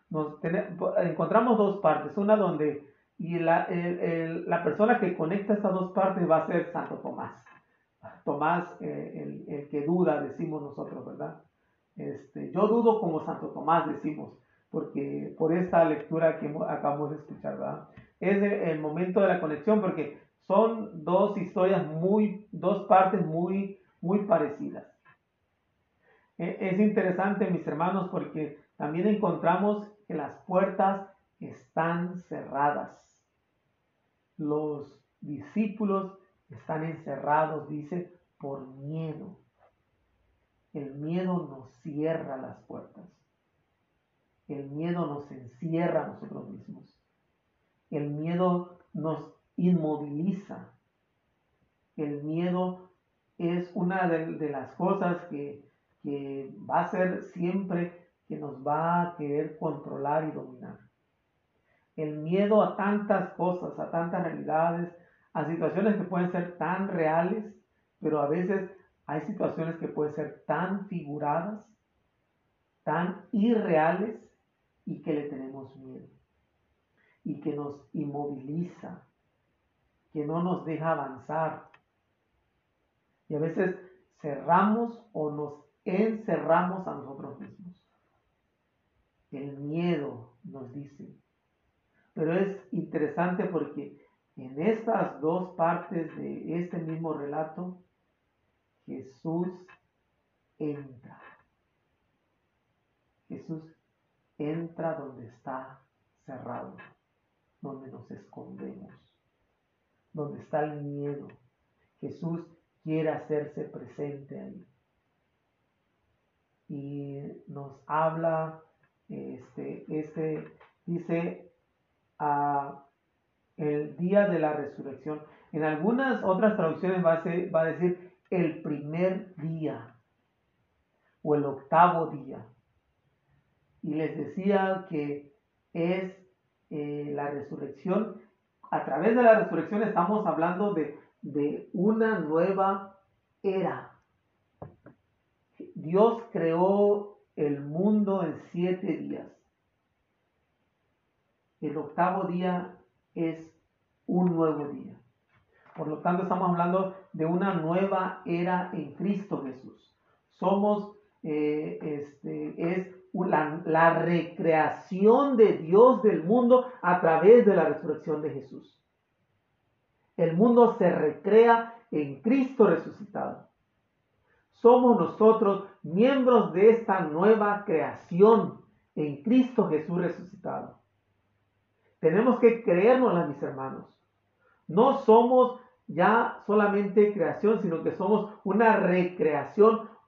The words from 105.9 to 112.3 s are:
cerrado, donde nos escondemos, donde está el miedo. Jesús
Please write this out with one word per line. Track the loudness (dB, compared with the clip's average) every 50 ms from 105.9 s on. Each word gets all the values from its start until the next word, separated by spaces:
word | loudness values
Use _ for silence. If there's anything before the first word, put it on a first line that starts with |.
| _ _ _ _ _ _ _
cerrado, | -16 -16 -14 -12 -12 -12 -12 -12 -14 -16 -20 -20 -20 _ _ _ _ _ _ _ _ _ _ _ _ _ _
donde | -14 -12 -12 -14 -14 -16
nos | -18 -18 -18 -18
escondemos, | -18 -18 -20 _ -20 -20 -18 -16 -16 -14 -14 -14 -14 -14 -18 -20 -20 _ _ _ _ _ _ _ _ _ _ _ _ _ _ _ _ _ _ _ _ _ _ _
donde | -10 -8 -8 -8 -10 -12
está | -10 -6 -4 -4 -4
el | -4 -6 -8
miedo. | -10 -10 -8 -6 -6 -6 -8 -8 -12 -16 -20 _ _ _ _ _ _ _ _ _ _ _ _ _
Jesús | -12 -12 -10 -8 -6 -6